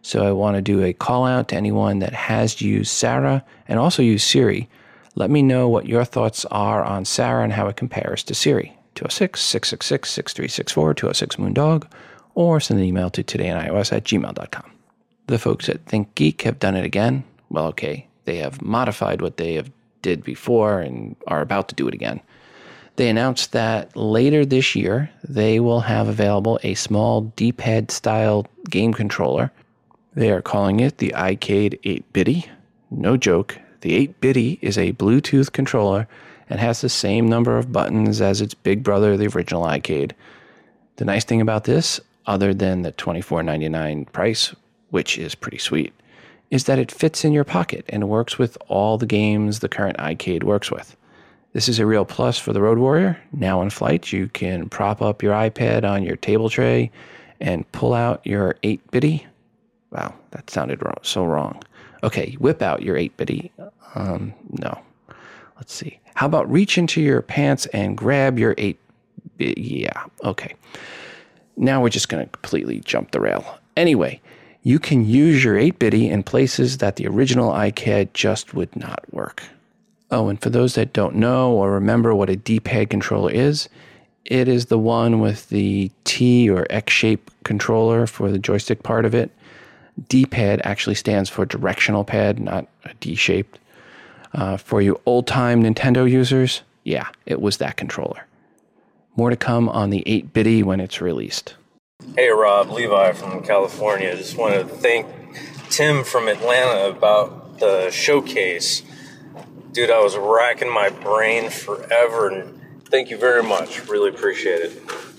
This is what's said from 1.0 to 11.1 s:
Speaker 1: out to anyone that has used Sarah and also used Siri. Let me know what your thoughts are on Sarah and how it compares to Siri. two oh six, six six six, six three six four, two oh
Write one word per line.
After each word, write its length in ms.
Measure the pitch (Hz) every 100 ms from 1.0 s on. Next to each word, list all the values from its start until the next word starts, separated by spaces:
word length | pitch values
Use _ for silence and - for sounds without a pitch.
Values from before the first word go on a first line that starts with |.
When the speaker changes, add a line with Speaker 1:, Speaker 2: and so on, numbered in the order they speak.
| - 123 127
Speaker 1:
out 220 | 127 120
to 60 | -
anyone 440 | 104 107 104 101
that 120 | 95
has 480 | - - 110 113 -
used 320 | 107 104 104
Sarah 540 | - 120 123 139 135 - - _
and 100 | 113
also 220 | 143 170
used 260 | 123 104 -
Siri. 400 | - 117 98 117 _ - - - -
Let 140 | 98
me 120 | 147
know 280 | 135 127 123
what 180 | 117 -
your 180 | 117 120
thoughts 380 | - 113 - -
are 380 | 104 104 107
on 220 | - 98 98
Sarah 380 | - 120 120
and 100 | 113
how 140 | 104 101
it 80 | 107
compares 480 | 123 - - -
to 100 | -
Siri. 420 | - - 139 - - _ -
two 100 | -
oh 40 |
six, 320 | - 185 -
six 280 | - 156 -
six 160 | - -
six, 240 | 139 -
six 240 | - -
three 140 | - -
six 240 | - -
four, 220 | - 78
two 140 | -
oh 60 | -